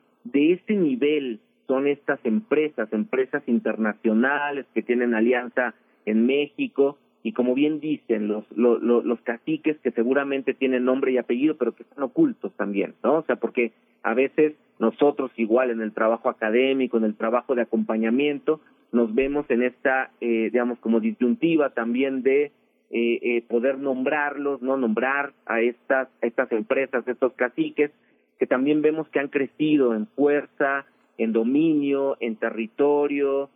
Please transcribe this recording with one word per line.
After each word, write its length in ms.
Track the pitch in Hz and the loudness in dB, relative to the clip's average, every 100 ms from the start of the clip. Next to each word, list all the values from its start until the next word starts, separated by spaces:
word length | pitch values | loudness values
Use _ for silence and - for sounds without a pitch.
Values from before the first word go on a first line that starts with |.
| _ _ | _ _
de 300 | 120 139 151 | -4 2 2
ese 200 | 180 - | 2 0
nivel 680 | 208 160 123 143 151 131 110 _ _ - | 0 0 0 0 0 -2 -8 _ _ -4
son 220 | 131 143 | -2 0
estas 320 | 139 - 139 120 | -2 -4 -4 0
empresas, 680 | 110 110 - 233 - 110 | -2 0 0 0 -4 -4
empresas 480 | 107 107 131 131 143 - | -4 -2 -2 -2 -4 -2
internacionales 1200 | 117 110 107 110 104 113 110 131 147 147 143 123 - | -2 0 -2 -2 -2 0 2 2 0 -4 -6 -6 -6
que 80 | |
tienen 320 | - 123 120 110 | -2 0 0 2
alianza 580 | 113 123 120 135 123 - _ _ - | 2 2 -2 -4 -4 -6 _ _ -2
en 220 | 110 120 | 2 2
México, 720 | 139 147 - 135 - 139 143 _ _ | 2 -2 -4 -6 2 0 0 _ _
y 100 | 113 | -8
como 220 | 110 123 127 | -2 0 2
bien 240 | 147 156 | 0 -2
dicen, 480 | 151 143 - 110 104 | -4 -6 -2 -2 -2
los, 180 | 107 - - | -4 -6 0
lo-, 220 | 120 120 | 2 2
lo-, 240 | 120 120 | 2 2
los 180 | 110 117 | 0 -4
caciques 580 | - 117 - 156 - 151 | -4 -8 -4 -4 -2 -2
que 100 | 127 | -4
seguramente 640 | 120 117 135 139 139 131 | -2 0 0 -2 -4 -4
tienen 320 | 120 135 127 123 | -2 0 0 0
nombre 260 | 131 135 | 0 0
y 60 | 127 | 0
apellido, 400 | 120 123 151 151 | 0 0 0 0
pero 160 | 117 | -4
que 100 | - | -4
están 200 | - - | -14 -8
ocultos 500 | 135 - 160 - 98 - | -6 2 0 0 -10 -6
también, 380 | 101 98 85 - | -4 -2 -4 -2
¿no? 120 | 113 156 | 0 0
O 80 | |
sea, 140 | 156 120 | 0 -4
porque 340 | 110 - 117 _ _ _ | -2 -2 -4 _ _ _
a 100 | - | -4
veces 400 | 113 135 - 151 151 _ - | 0 0 2 0 0 _ -2
nosotros 540 | 113 - 143 143 131 - | -2 2 2 2 -4 -4
igual 320 | 110 117 131 | 0 2 2
en 100 | 113 | -2
el 100 | 110 | -4
trabajo 380 | 110 110 117 131 | 0 0 0 -2
académico, 680 | 117 110 117 131 135 123 117 | -2 0 2 2 2 0 0
en 60 | |
el 120 | 110 104 | 0 -2
trabajo 400 | 113 120 - 123 | -2 -2 0 -2
de 60 | |
acompañamiento, 1000 | 113 113 110 110 113 123 147 143 - 156 _ _ _ | 0 -2 -2 0 0 0 0 -2 -2 -4 _ _ _
nos 220 | 117 117 | 0 0
vemos 320 | 110 135 143 143 | 0 0 -2 -2
en 120 | 117 | 0
esta, 500 | 123 123 139 131 131 - | 0 -2 -2 0 -4 -6
eh, 300 | 117 113 110 | -2 0 0
digamos, 280 | 117 120 120 | 0 -2 -4
como 200 | - 113 | 0 0
disyuntiva 680 | 110 107 123 117 165 160 139 | 0 0 0 2 0 2 0
también 540 | - 117 120 135 135 | -2 -4 -2 -2 0
de, 280 | 127 139 143 _ _ _ - | 2 2 0 _ _ _ -8
eh, 300 | 113 117 117 | -2 0 0
eh, 240 | 120 120 117 | 0 -2 -2
poder 300 | 117 127 135 | -2 0 -2
nombrarlos, 840 | 139 127 131 151 147 139 143 135 | -4 -2 -2 -2 -2 -4 -6 -4
¿no? 140 | 127 135 | -2 0
Nombrar 560 | 120 110 127 139 139 - - | 0 0 0 -2 -4 -8 -4
a 160 | 113 | 0
estas, 480 | 120 120 - 135 127 - | 0 -2 -2 -2 -2 -4
a 60 | 120 | -6
estas 240 | - 123 | -2 -2
empresas, 560 | 113 107 131 135 127 117 | -2 0 -2 0 -4 -4
estos 240 | 120 127 | -2 -2
caciques, 580 | - 123 - 156 - 147 _ _ _ _ - | 0 -4 -2 -4 0 -2 _ _ _ _ -4
que 100 | 127 | 0
también 340 | 127 135 151 | 0 2 2
vemos 260 | 151 160 156 | 2 0 -4
que 100 | 147 | -4
han 100 | 139 | -2
crecido 680 | 143 131 - 151 151 127 110 | -4 -4 -2 2 4 4 2
en 120 | 107 | -4
fuerza, 760 | - 143 147 135 - 139 139 - _ _ - | 0 2 2 -2 -4 -2 -2 -6 _ _ -6
en 140 | 113 | -2
dominio, 840 | 113 113 139 165 151 143 139 139 - | 0 2 2 2 2 0 0 -2 -2
en 160 | 120 110 | -4 -4
territorio 1120 | 113 107 110 - 143 147 147 143 139 139 139 | -6 -4 -8 0 2 2 0 0 -2 -2 -4